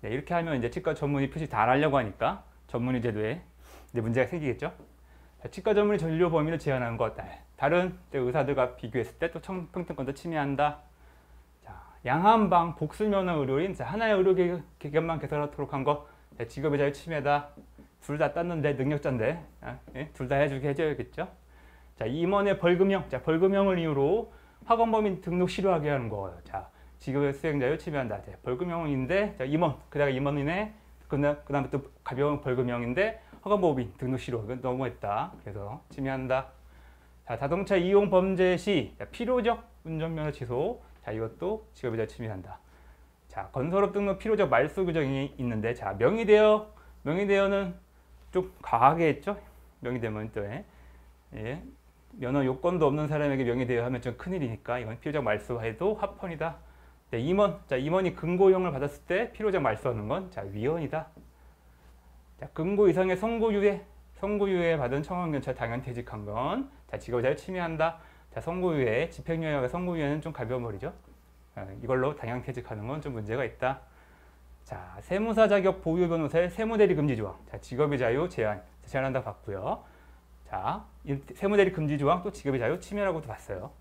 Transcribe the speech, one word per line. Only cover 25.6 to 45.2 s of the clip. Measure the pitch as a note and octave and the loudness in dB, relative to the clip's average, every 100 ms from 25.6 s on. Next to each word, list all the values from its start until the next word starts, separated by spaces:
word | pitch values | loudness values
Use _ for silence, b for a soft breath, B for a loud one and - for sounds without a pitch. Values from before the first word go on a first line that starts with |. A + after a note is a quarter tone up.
| G3 E3+ D3 | 2 2 2
하는 | C#3 A#2 | 0 -2
거, | G#2 F#2+ F2 | -6 -8 -12
자, | - G2 F#2+ b b b | -12 -12 -12 b b b
직업의 | - C#3 C#3+ | -4 0 0
수행자유 | C#3 E3 D3 B2+ D#3 | 0 -2 0 0 0
침해한다. | - D3 B2 G2+ | -2 -4 -4 -6
자, | - - | -10 -12
벌금형인데, | - B2 F3 E3+ D#3+ C#3 C3 F#3 G#3 - | -6 -4 -4 -4 -2 -2 0 0 0 -2
자, | |
임원, | C3 D3+ E3+ C3+ - | -2 2 0 -2 -8
그다가 | D3 C#3+ | 0 0
임원이네. | C3+ C#3+ D3 C#3+ F3+ G#3+ G#3+ B B - | 2 0 0 -2 -2 -4 -8 B B -6
그다음, | C3+ D3 D3 | 0 2 0
그다음에 | - C#3+ C#3 | -2 -2 -2
또 | C#3 C#3 - | -4 -6 -14
가벼운 | - B2 D3 C#3+ | -8 0 0 0
벌금형인데 | C#3+ B2+ B2 A#2+ A#2+ B2+ G#3 A3 B B | -2 0 0 0 -2 0 0 -2 B B
학원법인 | - G#3 F3 C3 A#2+ - | 0 2 4 2 -2 -6
등록 | B2+ C3 | -4 -4
실효, | - A#2 | -4 -6
이건 | G#2 B2+ | -4 -6
너무했다. | B2+ B2+ C3 A#2+ G#2+ G#2 D#3+ - | -4 -2 -4 -4 -4 -4 -4 -8
그래서 | - G2+ G2+ C#3 - | -12 -10 -10 -12 -14
침해한다. | - C3+ C3 C3 C3 C3 - b b b b b b | -6 -4 -4 0 0 -2 -14 b b b b b b
자, | - A#2 | -8 -4
자동차 | C#3 E3+ G3+ G3 | -2 -2 2 2
이용 | F3 G3+ G3+ | 6 6 6
범죄 | F#3 F#3 F#3 F#3 F3+ | 4 4 2 2 2
시, | F3 F#3+ A2 - | 2 0 0 -8
자, | G#2 | -14
필요적 | - A#3 B3 A3+ A3+ - - | -8 -2 0 2 0 -4 -18
운전면허 | - D#3+ E3 D#3+ D3+ | -10 -6 -4 -4 -4
취소, | D3 A#2 B2 E3+ A#3+ b b | -6 -4 -2 -2 -4 b b
자, | - | -8
이것도 | A2 A2+ - F3 G#3+ - | -6 -6 -6 -6 -6 -8
직업의 | - B2+ A2+ | -8 -6 -2
자유 | A2 | -4
침해한다. | - A#2 G2 F2+ G2+ b b b b b b _ | -4 -8 -8 -12 -16 b b b b b b _
자, | - G2 | -12 -8
건설업 | - C3+ F#3+ G3+ | -4 0 2 2
등록 | G3 G3+ G3 | 2 -2 -2
필요적 | A3 G#3+ F#3 | 0 2 4
말소 | A#2+ D3 F3 | 4 4 0
규정이 | F#3 E3 C#3 C3+ | 0 0 0 0